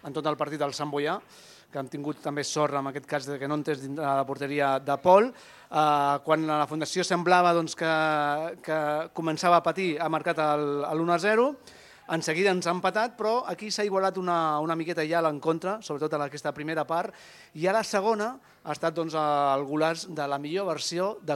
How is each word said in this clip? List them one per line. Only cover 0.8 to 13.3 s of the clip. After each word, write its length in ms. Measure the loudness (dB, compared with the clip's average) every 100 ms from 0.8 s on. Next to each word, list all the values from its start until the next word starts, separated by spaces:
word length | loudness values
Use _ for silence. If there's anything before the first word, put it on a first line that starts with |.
| -4
Boià, 240 | -2 -2 -4 -8 -20 -20 -20 _
que 140 | -10
han 80 | -8
tingut 300 | -8 -8 -6
també 220 | -6 -4 -2
sort, 300 | 0 0 0
en 80 | -4
aquest 180 | -6 -4
cas, 160 | -4 -4
de 80 | -6
que 60 | -4
no 80 | -2
entrés 220 | -2 -4
dintre 220 | -6 -4 0
la 180 | 0
porteria 540 | 0 -4 -4 0 0 0
de 160 | 0 2
Pol. 220 | 8 8 6
Eh, 840 | -2 -18 -20 -4 2 4 4 4 2
quan 220 | 2 2 2
la 160 | 0 0
Fundació 380 | -2 -4 -2
semblava, 480 | 0 0 4 6 6 4
doncs, 180 | 0 -2
que, 140 | 0 2 2 2 0 -2 -4 -8
que 140 | -4 -2 0 -2 -4
començava 440 | -6 -4 0 4 6
a 60 | 4
patir, 320 | 0 -2 -2
ha 80 | -2
marcat 320 | -2 -2 0
el, 240 | 2 2 0 -2 -2
el 140 | -2
un 80 | 2
a 60 | 2
zero. 300 | 4 4 2 0 -12 -20 -20 -20 -6
En 140 | -4
seguida 300 | -2 0 2 2
ens 80 | 0
ha 40 |
empatat, 460 | 0 0 0 -2 -2
però 220 | -2